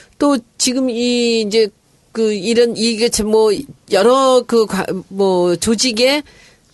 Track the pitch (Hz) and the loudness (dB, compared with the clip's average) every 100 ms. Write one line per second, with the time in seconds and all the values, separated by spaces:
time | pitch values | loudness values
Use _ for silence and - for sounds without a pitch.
0 | - - 285 277 - - - 254 262 226 | -16 -2 0 0 -4 -6 -4 -2 -2 -2
1 | 247 240 233 226 208 226 214 _ _ _ | -2 0 0 0 0 0 0 _ _ _
2 | _ - 220 208 196 233 240 185 226 214 | _ -4 -2 -2 -2 2 2 0 -2 0
3 | 233 - 214 220 220 202 - - - 196 | -2 -2 0 2 2 0 -6 -16 -4 0
4 | 220 262 269 254 240 233 208 190 - 185 | 2 4 4 2 2 0 0 -2 -4 -8
5 | - 190 196 180 175 170 220 226 262 220 | -8 -2 0 2 0 0 -2 -2 -2 0
6 | 254 294 - - - _ _ | 0 0 -6 -20 -20 _ _